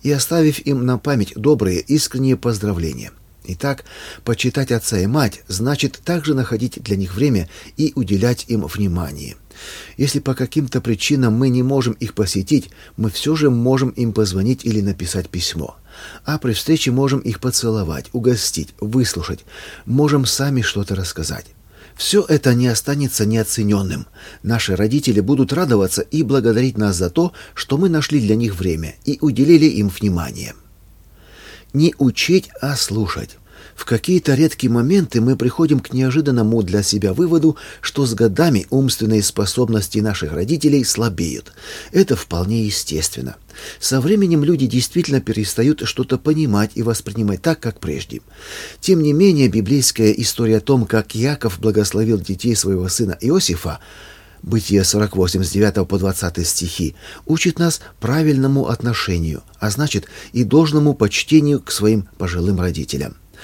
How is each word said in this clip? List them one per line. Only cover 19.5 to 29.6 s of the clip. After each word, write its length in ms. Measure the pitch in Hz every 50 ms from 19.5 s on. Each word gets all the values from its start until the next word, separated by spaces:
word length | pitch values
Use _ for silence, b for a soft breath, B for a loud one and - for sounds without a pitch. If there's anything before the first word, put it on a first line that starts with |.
| B B B B B B B
можем 400 | B 120 139 147 147 147 143 131
сами 360 | 117 - - 135 143 139 127
что-то 340 | 107 - - 101 98 - 98
рассказать. 520 | 92 92 - - 82 78 - - - - - - - - B B B B B B B
Всё 280 | - - - 208 -
это 280 | - 160 139 - 131 120
не 140 | 120 123 123
останется 580 | 113 - - 143 143 143 143 127 - - 107
неоценённым. 800 | 104 110 113 110 - - - 107 104 104 101 98 87 76 67 - - B B B B B B
Наши 320 | B 104 117 113 - - 95
родители 460 | 90 104 110 127 147 - 131 107 104
будут 320 | 92 110 143 135 131 -
радоваться 500 | 135 175 180 139 117 101 95 92 - -
и 220 | - - - 156 151
благодарить 540 | 107 139 135 110 117 110 113 127 131 113 107
нас 180 | 107 101 92
за 140 | 87 92 87
то, 240 | - 160 170 175 B B B B B
что 220 | B - - 139 147
мы 120 | 190 185
нашли 320 | 165 151 143 - 147 143
для 160 | 113 101 107 110
них 180 | 117 107 95
время 400 | 85 92 92 80 78 80 76 - - -
и 140 | - 139 -
уделили 460 | - 147 113 127 139 151 170 156